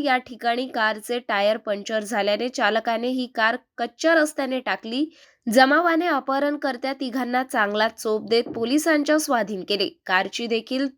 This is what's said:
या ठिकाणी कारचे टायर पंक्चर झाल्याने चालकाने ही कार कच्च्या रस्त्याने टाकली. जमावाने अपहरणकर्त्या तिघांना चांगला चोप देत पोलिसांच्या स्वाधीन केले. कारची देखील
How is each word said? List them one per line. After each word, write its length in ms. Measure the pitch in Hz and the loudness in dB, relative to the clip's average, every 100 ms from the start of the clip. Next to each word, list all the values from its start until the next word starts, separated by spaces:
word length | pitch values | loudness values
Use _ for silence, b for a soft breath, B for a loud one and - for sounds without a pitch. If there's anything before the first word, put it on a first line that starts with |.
या 120 | 285 254 | 0 0
ठिकाणी 500 | 247 226 233 233 254 | -2 -6 -2 -2 -4
कारचे 520 | 240 214 214 214 240 | -2 0 -2 -4 -6
टायर 380 | 240 202 208 220 | -2 2 2 0
पंक्चर 440 | 220 202 196 220 | -2 -6 -2 -4
झाल्याने 480 | 208 220 202 214 247 | -2 -2 0 0 -2
चालकाने 600 | 262 208 220 226 226 240 | 0 0 2 0 -2 -2
ही 180 | 262 247 | -2 -4
कार 220 | 233 220 240 - - | 0 0 0 -6 -8
कच्च्या 360 | 233 - 311 | -8 -2 2
रस्त्याने 460 | 330 302 302 262 262 | 4 2 -2 -4 -4
टाकली. 540 | 233 190 226 247 311 B B B - | -4 -4 -4 -4 -4 B B B 0
जमावाने 580 | 226 262 294 349 330 349 | 4 6 6 4 2 2
अपहरणकर्त्या 880 | 285 262 269 285 294 285 247 262 | 0 0 -2 0 -2 -4 -4 -6
तिघांना 500 | 269 262 247 247 247 | -6 -6 -4 -2 -2
चांगला 460 | 262 240 202 214 220 | -2 0 0 2 0
चोप 400 | - 226 214 208 | -2 -4 -4 0
देत 160 | 226 | 0
पोलिसांच्या 760 | 233 226 233 294 330 302 285 302 | 0 -4 0 2 2 2 4 2
स्वाधीन 460 | 311 247 202 196 180 | 2 0 0 -4 -2
केले. 320 | 196 - - - | -2 -2 -4 0
कारची 400 | 190 196 - 233 | 0 0 -4 -2
देखील 420 | 226 220 262 277 | -4 -2 -2 -4